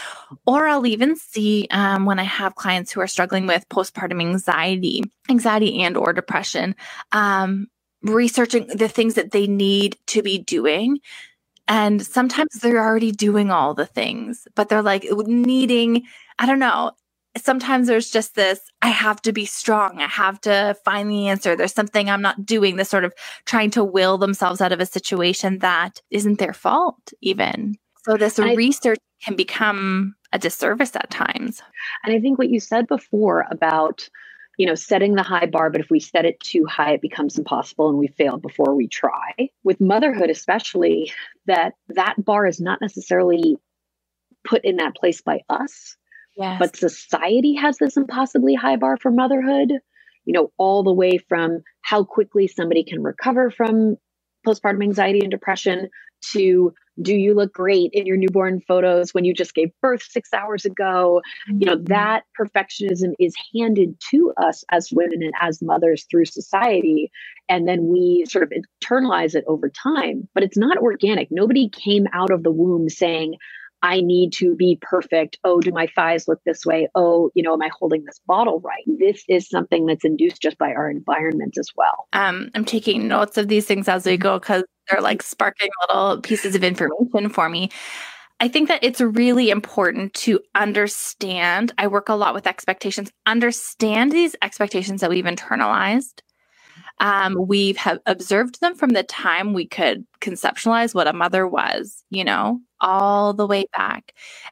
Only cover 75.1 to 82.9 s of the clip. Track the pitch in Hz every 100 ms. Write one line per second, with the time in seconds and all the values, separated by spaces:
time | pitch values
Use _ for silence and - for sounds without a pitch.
75.1 | 165 156 - 185 175 165 170 165 - 165
76.1 | 165 - 160 - 160 - 160 160 185 175
77.1 | 170 165 - 165 160 156 - 160 160 143
78.1 | - - 185 233 165 - - - 311 277
79.1 | 202 - 180 185 175 180 170 160 156 160
80.1 | 151 175 - 170 160 147 139 151 143 -
81.1 | 156 160 156 143 143 143 - 85 - -
82.1 | 196 196 180 - 214 214 226 214